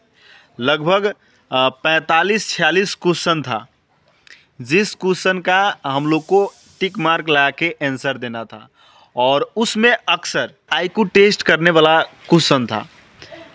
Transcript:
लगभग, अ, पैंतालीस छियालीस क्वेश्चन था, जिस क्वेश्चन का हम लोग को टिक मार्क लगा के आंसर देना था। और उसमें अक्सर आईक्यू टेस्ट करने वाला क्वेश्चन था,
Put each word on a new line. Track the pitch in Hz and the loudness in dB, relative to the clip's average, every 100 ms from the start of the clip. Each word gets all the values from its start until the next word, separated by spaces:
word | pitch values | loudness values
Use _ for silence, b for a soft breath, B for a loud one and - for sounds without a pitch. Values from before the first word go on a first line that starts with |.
| _ b b b b - | _ b b b b -6
लगभग, | 123 156 151 196 202 | -2 0 0 0 0
अ, | - _ _ - | -6 _ _ -4
पैंतालीस | 131 131 - 160 160 151 160 185 214 - | 0 0 0 -2 -2 2 0 2 -2 -4
छियालीस | - 160 175 196 - | -2 0 0 -2 -2
क्वेश्चन | 175 165 175 165 | -4 -2 -2 -4
था, | 131 113 120 _ _ _ _ b b b b - | -4 -8 -10 _ _ _ _ b b b b -18
जिस | 120 175 208 - | -2 -2 -2 -4
क्वेश्चन | 185 180 190 185 | -4 -2 -2 -2
का | 175 185 202 - 143 | 0 0 0 -2 -4
हम | 135 151 | -4 0
लोग | 160 151 | -2 2
को | 190 202 - _ - | 0 0 -6 _ -8
टिक | 190 185 | -8 -2
मार्क | 160 165 160 | 0 0 0
लगा | 143 139 | 2 2
के | 135 170 - | 0 -6 -4
आंसर | 143 131 139 123 | -6 -4 -6 -6
देना | 123 117 | -8 -10
था। | 110 110 117 _ b b b 123 | -12 -16 -20 _ b b b -2
और | 127 139 156 - | 2 2 0 -4
उसमें | 233 214 226 240 - | -4 0 2 2 -2
अक्सर | 170 - 160 120 - - | -4 -4 -4 -4 -8 -6
आईक्यू | 156 175 - | -4 -2 -2
टेस्ट | 196 202 202 196 | 2 4 4 2
करने | - 160 170 | 0 2 4
वाला | 160 156 160 | 4 4 4
क्वेश्चन | - - - 170 - 139 113 | 0 -6 0 2 2 0 -2
था, | 107 - - - - B B B | -6 -8 -18 -20 -20 B B B